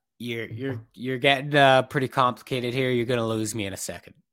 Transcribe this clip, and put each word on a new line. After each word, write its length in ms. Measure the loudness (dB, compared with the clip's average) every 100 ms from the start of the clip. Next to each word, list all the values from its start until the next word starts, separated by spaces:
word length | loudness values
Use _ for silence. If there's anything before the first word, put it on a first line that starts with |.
| _ _
you're, 280 | -10 -8 -10
you're, 340 | -10 -8 -10 -12
you're 240 | -12 -8 0
getting, 380 | 2 2 2 6
uh, 260 | 6 6
pretty 260 | 4 -4 -2
complicated 640 | 2 0 0 -6 -6 -4
here. 180 | -2 0
You're 120 | 0
gonna 220 | 0 -2 -2
lose 260 | -4 -4
me 140 | -6 -8
in 60 |
a 40 | -8
second. 380 | -12 -12 -18 _ _